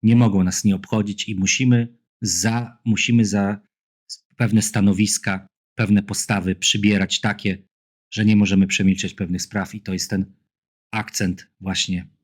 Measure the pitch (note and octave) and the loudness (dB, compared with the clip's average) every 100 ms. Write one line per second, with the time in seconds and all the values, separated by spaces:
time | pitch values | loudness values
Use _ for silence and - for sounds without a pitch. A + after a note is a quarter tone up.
0 | A2 A#2+ A#2 G2 F2+ F#2 G#2 F#2+ - A2 | 4 4 4 4 0 0 0 0 -2 -4
1 | G#2 G2+ - G2 F#2+ - C3 A#2+ A#2 _ | -4 -6 -8 -4 -2 0 2 2 2 _
2 | _ _ G#2+ F2+ G#2+ A#2 A#2 _ A#2 G#2 | _ _ -6 -2 -2 -2 -6 _ -2 -2
3 | - A#2+ G#2 G2+ G2+ G#2 _ _ _ _ | 2 2 2 0 -2 -4 _ _ _ _
4 | _ - _ _ A#2 A2 G2+ G#2+ G2+ F#2+ | _ -20 _ _ 2 2 2 2 2 2
5 | G#2 - - F#2+ - _ _ - G#2+ G2+ | 0 0 -4 -6 -10 _ _ -6 2 2
6 | G2+ G2+ - G#2 F#2 F#2 - G#2+ G#2 G2+ | 0 -8 -2 -2 -2 -4 -2 2 2 2
7 | F#2 - A2 G2+ G2+ F2+ _ _ _ _ | 0 -2 -4 -2 -4 -6 _ _ _ _
8 | _ - G#2+ G#2+ G2+ F#2+ G2 - G2 F#2+ | _ 0 4 4 4 2 2 2 0 0
9 | F#2+ - F2+ F2+ - G#2 F#2 G#2+ - F#2 | -4 -8 -6 -6 -6 -8 -8 -10 -8 -8
10 | - G2 F#2+ _ _ _ _ _ _ A2+ | -4 -4 -6 _ _ _ _ _ _ -8
11 | G#2+ - F#2+ F2 - _ F#2+ F#2 - F2+ | -8 -4 -4 -4 -12 _ -8 -4 -4 -6
12 | F2+ _ | -8 _